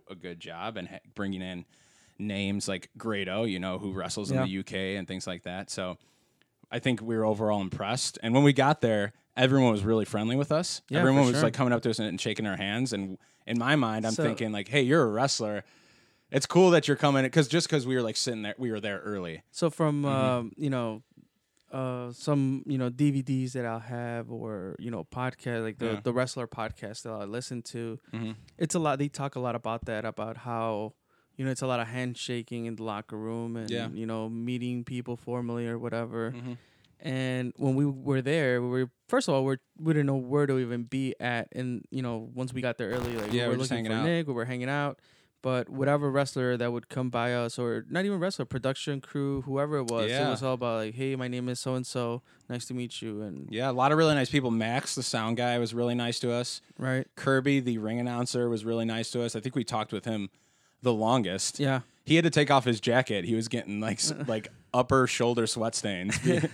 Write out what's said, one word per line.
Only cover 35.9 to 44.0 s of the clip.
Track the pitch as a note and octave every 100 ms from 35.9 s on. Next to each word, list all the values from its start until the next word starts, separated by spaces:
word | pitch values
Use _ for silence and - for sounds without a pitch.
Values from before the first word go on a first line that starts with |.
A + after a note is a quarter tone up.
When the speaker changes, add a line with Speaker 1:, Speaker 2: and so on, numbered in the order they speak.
| A2+ A#2 A2+ A2+
Speaker 1:
Mm-hmm. | B2 B2 A#2+ - _ _ _
Speaker 2:
And | - C3 C3 B2+ B2 -
when | C#3 C3
we | D3
were | C3+ C3 C3
there, | B2+ D#3+ C3 B2
we | B2 B2+
were, | B2+ - -
first | B3+ F#3
of | C3+
all, | C3+
we're, | C3+ - -
we | D#3+
didn't | D3+ C#3
know | C3+
where | B2 C#3+ C#3+
to | C3
even | A#2+ A#2+
be | A#2 C3 C3 -
at. | B2 A#2 -
And, | - B2+ A#2+ -
you | C3
know, | B2 A2+ A#2
once | B2 B2+
we | B2+
got | B2 A#2
there | G#2
early, | B2 A#2+ A#2
like, | G#2+
Speaker 1:
Yeah, | A#2+
Speaker 2:
we | A#2+
were |
Speaker 1:
we're | B2+
just | C3
Speaker 2:
looking | A#2 A2
Speaker 1:
hanging |
Speaker 2:
for |
Speaker 1:
out. | A2